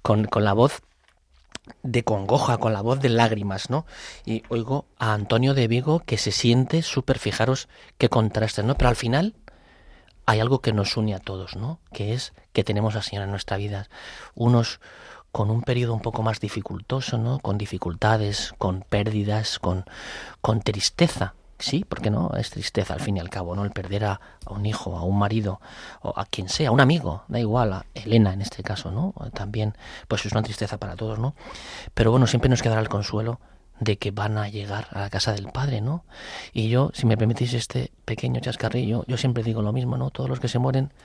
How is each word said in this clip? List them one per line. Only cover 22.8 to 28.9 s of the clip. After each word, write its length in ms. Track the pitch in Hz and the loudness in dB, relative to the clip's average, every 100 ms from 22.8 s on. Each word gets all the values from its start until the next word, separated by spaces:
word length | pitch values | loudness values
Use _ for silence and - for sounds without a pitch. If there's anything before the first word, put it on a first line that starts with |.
| 95 | -2
al 80 | - | -4
fin 160 | - 98 | -4 -4
y 20 | |
al 100 | 85 | -4
cabo, 240 | 98 87 | -6 -6
¿no? 120 | 92 101 | -4 -4
El 60 | |
perder 340 | - 92 101 104 | -4 -4 -2 0
a, 160 | 98 - - - | -2 -8 -18 -12
a 80 | |
un 120 | 101 104 | -4 -4
hijo, 300 | 107 - 87 | -4 -6 -4
a 60 | |
un 160 | 85 101 | 0 2
marido, 400 | 101 110 104 95 - - - - | 2 2 -2 -4 -10 -18 -18 -10
o 120 | - - | -8 -6
a 80 | - | -6
quien 220 | - 92 | -6 -6
sea, 220 | - 147 | 0 4
a 20 | |
un 80 | 120 | 6
amigo, 440 | 131 165 110 87 - | 6 6 0 -6 -6
da 100 | 120 | -2
igual, 360 | 110 120 113 | 0 2 2
a 120 | 92 - - | 0 -8 -12
Elena 360 | 107 113 101 | 4 6 6
en 100 | 95 | 4
este 220 | 101 - | -4 -6
caso, 280 | 95 101 90 | -6 -6 -4